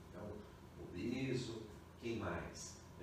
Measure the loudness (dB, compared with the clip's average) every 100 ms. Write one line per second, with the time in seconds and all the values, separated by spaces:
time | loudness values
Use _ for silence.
0 | -8 -4 -2 -4 -6 -10 -10 -6 -4 2
1 | 4 6 6 4 4 0 -4 -6 -10 -2
2 | 2 4 4 2 0 -4 -6 -8 -10 -4